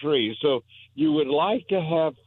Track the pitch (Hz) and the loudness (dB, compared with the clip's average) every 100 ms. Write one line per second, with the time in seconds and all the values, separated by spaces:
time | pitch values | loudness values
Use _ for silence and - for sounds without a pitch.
0 | 147 139 110 110 147 127 - - - 135 | -2 0 0 -2 0 0 -4 -20 -12 -2
1 | 156 151 135 147 185 175 - 190 160 165 | 0 2 0 0 0 -2 -2 -2 0 0
2 | 160 131 | 0 -4